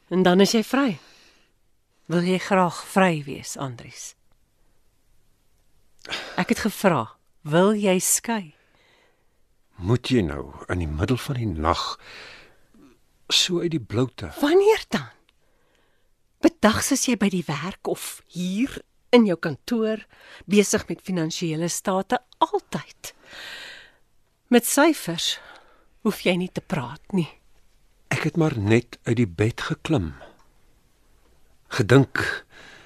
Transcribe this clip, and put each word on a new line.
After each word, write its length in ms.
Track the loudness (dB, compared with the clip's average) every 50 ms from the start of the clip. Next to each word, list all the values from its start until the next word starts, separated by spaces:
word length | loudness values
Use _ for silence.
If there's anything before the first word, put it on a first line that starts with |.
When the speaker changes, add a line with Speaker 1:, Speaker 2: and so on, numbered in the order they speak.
| _ -2
Speaker 1:
En 140 | 0 4
dan 180 | 4 6 6 6
is 120 | 6 6
jy 120 | 4 2 0
vry. 340 | 0 0 0 2 0 -2 -4 -10 -20 -20 _ _ _ _ _ _ _ _ _ _ _ _ _ _ _ _ _ _
Wil 160 | -4 -2 0
jy 160 | 0 0 0 -2
graag 480 | 0 2 2 4 4 2 0 -4 -10
vry 380 | -2 2 2 4 4 2 -2 -6
wees, 320 | -8 -12 -12 -12 -12 -10
Andries? 580 | -8 -8 -10 -10 -12 -16 -18 -18 -18 -18 -18 -20 _ _ _ _ _ _ _ _ _ _ _ _ _ _ _ _ _ _ _ _ _ _ _ _ _ _ _ _ _ _ _ _ _ _ _ _ _ -14 -12 -12 -12 -12 -8 -6
Ek 120 | -4 -2 -2
het 100 | -2 -2
gevra, 580 | -4 -4 -2 0 2 2 2 2 -2 -4 -10 _ _ _ _ _
wil 320 | -6 0 2 4 4 4 2
jy 240 | 2 2 2 2 2
skei? 560 | 0 0 -2 -2 -2 -4 -6 -6 -6 -10 -16 _ _ _ _ _ _ _ _ _ _ _ _ _ _ _ _ _ _ _ _ _ _ _ _
Speaker 2:
Moet 320 | -6 -2 0 0 0 0 2
jy 120 | 2 2
nou 420 | 2 0 -2 -6 -10 -12 -14 -14 -8 -4
in 100 | -4 -2
die 100 | -2 -2
middel 280 | -2 -2 -2 -2 -2
van 180 | -2 -4 -4 -4
die 120 | -4 -4
nag 540 | -4 -4 -2 0 0 0 0 -2 -6 -10 -12 -16 -20 -20 -20 -20 -20 -20 -20 -20 -20 _ _ _ _ _ -20 -20 -20 _ _ _ _ _ _ _ -2
so 320 | 0 0 0 0 0 -2
uit 100 | -2 -2
die 100 | -4 -6
bloute? 520 | -6 -4 -2 -2 -2 -2 -4 -10 -14 -12 -6 -2
Speaker 1:
Wanneer 440 | 2 4 4 6 6 6 4 2 0 -4
dan? 200 | -4 -4 -6 -8 -16 _ _ _ _ _ _ _ _ _ _ _ _ _ _ _ _ _ _ _ _ _ _ _ _ _
Bedags 520 | 2 2 2 _ 2 2 2 2 0 0
as 140 | 0 0 0
jy 100 | 0 0
by 120 | 2 2 0
die 160 | 0 0 -2
werk 400 | -4 -6 -6 -6 -8 -10 -8 -6
of 360 | -6 -6 -6 -8 -12 -14 -16 -18
hier 560 | _ -10 -8 -6 -4 -2 -2 -2 -4 -4 -8 -16 _ _ _ _ _
in 160 | 6 6 6
jou 120 | 6 2 0
kantoor 680 | -2 -4 -6 -6 _ -4 -2 -2 -2 -2 -4 -6 -10 _ _ -20 -20 -20 -20 -18 -4
besig 420 | 2 4 4 4 4 2 -2 -2 -4
met 120 | -8 -8
finansiële 680 | -6 -4 -2 -2 -2 -2 -4 -4 -4 -4 -2 -2 -4 -4
state, 500 | -4 -4 -2 -2 -2 -2 -2 -2 -4 -4 -4 _ _ -2
altyd. 760 | -2 0 0 -2 -6 _ -8 -8 -8 -10 -18 _ -18 -18 -18 _ _ -20 -20 -18 -16 -16 -16 -16 -16 -18 -18 -20 -20 -20 _ _ _ _ _ _ _ _ _ _ _ 2
Met 180 | 2 2 4
syfers 720 | 2 2 4 4 4 4 0 -4 -6 -6 -4 -4 -4 -6 -6 -10 -18 -20 -20 -20 _ _ _ _ _ _ _
hoef 180 | -4 -2 -2 0
jy 160 | 0 0 0
nie 160 | 0 -2 -4
te 80 | -6 -10
praat 520 | -8 -6 -4 -6 -4 -6 -10 -16 -10 -4
nie. 280 | -2 -2 -2 -2 -6 _ _ _ _ _ _ _ _ _ _ _ _ _ _ -6
Speaker 2:
Ek 140 | -4 -4
het 140 | -4 -2 0
maar 220 | 0 0 0 0 0
net 400 | 2 4 4 4 2 _ -8 -8
uit 140 | -4 -2 0
die 100 | 0 0
bed 340 | 0 0 0 0 0 -2 -4
geklim. 540 | -6 -6 -6 -6 -4 -2 -2 0 -2 -4 -8 -12 -18 -20 -20 _ _ _ _ _ _ _ _ _ _ _ _ _ _ _ _ _ _ _ _ _ _ _ _ _ _ -6
Gedink, 760 | -4 -2 4 6 6 6 6 4 0 -4 -4 -4 -6 -8 -12 _ -20 -20 -20 -20 -20 -20 -20